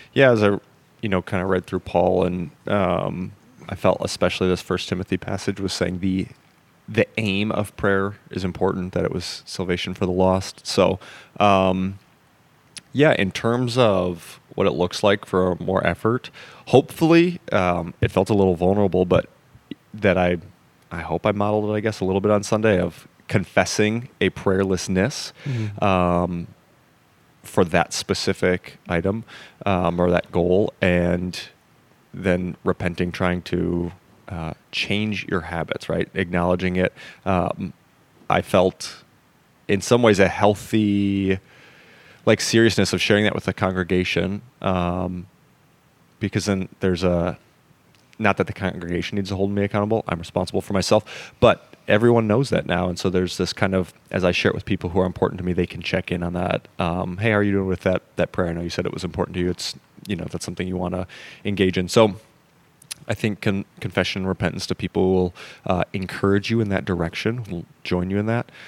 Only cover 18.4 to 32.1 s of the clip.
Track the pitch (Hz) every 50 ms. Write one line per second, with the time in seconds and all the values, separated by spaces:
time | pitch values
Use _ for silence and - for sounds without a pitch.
18.4 | 98 95 90 82 90 92 98 104 101 92 85 92 92 90 92 85 - - _ _
19.4 | _ _ - - _ - - - _ _ - 107 101 98 87 92 90 90 87 82
20.4 | 78 - - _ _ _ _ _ _ - 85 85 82 - 80 87 - 107 101 104
21.4 | 101 104 107 107 104 104 107 107 104 110 104 - 95 92 95 98 95 104 104 101
22.4 | 101 - 113 107 107 110 101 90 87 85 - - - - _ _ _ - - 107
23.4 | 87 - - - - - - - 107 107 110 117 123 - - - 104 92 - -
24.4 | - 101 95 95 98 95 95 90 - - 92 92 98 135 - - - - - -
25.4 | - 143 127 117 110 107 101 101 104 101 95 90 90 87 87 87 90 90 87 87
26.4 | 85 - - _ _ _ _ _ _ _ _ _ _ _ _ _ _ _ _ _
27.4 | - - - - 92 82 82 87 - - - - - - 95 - - 101 92 -
28.4 | - 90 90 90 - - - - _ - 90 85 82 95 104 113 113 - - -
29.4 | - - - - - 101 95 90 90 85 87 87 90 90 87 87 - - - 87
30.4 | 85 87 90 95 107 - - - 95 92 90 87 87 87 87 87 90 92 87 -
31.4 | - - - _ _ _ _ _ _ _ _ _ _ _